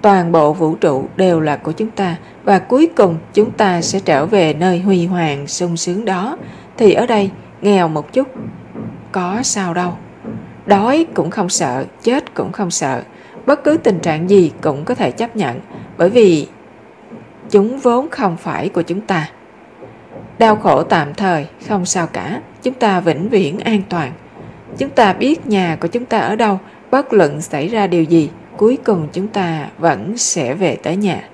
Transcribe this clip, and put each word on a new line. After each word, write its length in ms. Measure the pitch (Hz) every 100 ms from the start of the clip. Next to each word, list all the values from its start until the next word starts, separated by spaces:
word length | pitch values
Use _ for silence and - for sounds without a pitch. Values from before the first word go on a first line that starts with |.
Toàn 300 | 208 196 170
bộ 200 | 165 151
vũ 220 | 156 160
trụ 300 | 165 175 135 - -
đều 240 | 185 170
là 160 | 156 139
của 160 | -
chúng 180 | 165 220
ta, 260 | - 190 165 - -
và 140 | - 190
cuối 320 | - 254 330 -
cùng 200 | 196 165 -
chúng 160 | - 226
ta 320 | - 208 175
sẽ 180 | 165 190
trở 260 | 190 147 160
về 280 | 214 160
nơi 260 | 147 180 175
huy 260 | 196 185 170
hoàng, 400 | 180 160 143 143
sung 300 | - 180 165
sướng 280 | - 180
đó. 340 | 226 185 220 330 - - - -
Thì 160 | 214
ở 140 | - 240
đây, 240 | 220 196 - - -
nghèo 280 | 202 202 165
một 240 | 156 151
chút, 160 | 254 269 - - - - - - - -
có 280 | 190 180 208
sao 320 | 254 214 185
đâu. 180 | 170 180 170 - - - - - - -
Đói 400 | 202 220 294 330
cũng 160 | - 160
không 180 | 214 180
sợ, 360 | - 156 127 - -
chết 320 | - 254 254
cũng 180 | - 190
không 180 | 180 190
sợ. 320 | - 143 127 - - - - -
Bất 180 | 294
cứ 120 | 294 320
tình 220 | - 180
trạng 320 | 170 156 180
gì 220 | 196 165 -
cũng 240 | 156 139
có 100 | 160
thể 160 | 247 170
chấp 260 | - 233 220
nhận, 240 | 147 120 - - - -
bởi 120 | 175
vì 360 | 240 208 165 135 - - - - - - 113 - - -
chúng 280 | 202 208 269
vốn 320 | 254 240 311
không 260 | - 208 170
phải 320 | - 147 151
của 140 | -
chúng 180 | 170 180
ta. 280 | - 185 151 - - - - - - - - - - -
Đau 180 | 226 214
khổ 260 | 202 139
tạm 320 | 165 175 143
thời, 320 | - 196 165 143 - -
không 180 | 208 180
sao 200 | 185 160
cả, 340 | - 98 214 - -
chúng 120 | 254
ta 260 | 254 220 185
vĩnh 280 | 165 143 196
viễn 300 | 226 147 185
an 240 | - 214 190
toàn. 240 | 175 156 - - - - - - -
Chúng 120 | 277
ta 220 | 262 214
biết 340 | 180 254 320 277
nhà 300 | 202 175 160
của 80 | 170
chúng 160 | 240
ta 140 | 247 226
ở 180 | 123 214
đâu, 220 | 226 190 - - -
bất 220 | 254 277
luận 280 | 214 156 147
xảy 280 | 160 147 160
ra 180 | 226 196
điều 160 | 175
gì, 280 | 156 170 147 - - -
cuối 220 | 214 254
cùng 240 | - 190 151
chúng 160 | - 202
ta 400 | 214 175 160 143 -
vẫn 380 | 165 143 208 240
sẽ 380 | - 180 123
về 220 | 156 180 117
tới 140 | - 180
nhà. 260 | 208 139 -